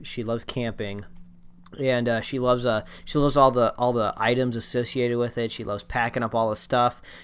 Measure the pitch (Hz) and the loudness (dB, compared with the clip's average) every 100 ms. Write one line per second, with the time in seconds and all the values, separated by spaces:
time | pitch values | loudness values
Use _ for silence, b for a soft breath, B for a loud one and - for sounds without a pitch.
0 | - - 110 117 - 127 117 110 104 101 | -10 -8 -4 -4 -4 -6 -6 -6 -8 -8
1 | - - - - - - - - 135 123 | -12 -16 -18 -20 -20 -20 -18 -4 0 2
2 | 120 113 - 135 123 123 120 107 B B | 0 -2 -2 0 2 2 2 0 B B
3 | - 151 143 143 131 123 113 - 123 120 | -4 2 4 6 6 6 2 2 2 2
4 | 107 - 110 123 123 113 - 123 117 131 | 0 0 2 2 2 0 0 0 -2 0
5 | 120 120 120 120 113 - 110 101 - 123 | 0 0 -2 -2 -4 -6 -6 -8 -4 -2
6 | 117 123 113 117 110 110 - 123 123 - | -2 -2 0 0 0 0 0 2 2 0
7 | B B | B B